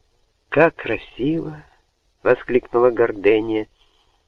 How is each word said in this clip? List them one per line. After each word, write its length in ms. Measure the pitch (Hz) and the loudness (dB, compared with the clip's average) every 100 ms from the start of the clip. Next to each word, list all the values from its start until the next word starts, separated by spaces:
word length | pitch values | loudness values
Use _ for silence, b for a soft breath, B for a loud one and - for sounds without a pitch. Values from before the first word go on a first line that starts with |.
| _ _ _ _ _ | _ _ _ _ _
«Как 280 | - 160 - | 2 2 0
красиво!» 840 | - 107 - - 131 165 156 151 - _ _ _ _ _ 101 | -6 -8 -8 -6 -4 -4 -6 -14 -20 _ _ _ _ _ 0
воскликнула 640 | 127 - 123 - 120 123 | 0 0 -2 0 2 2
Гордения. 800 | 113 117 107 98 110 113 110 107 _ _ _ _ _ | 2 0 0 2 2 0 -4 -6 _ _ _ _ _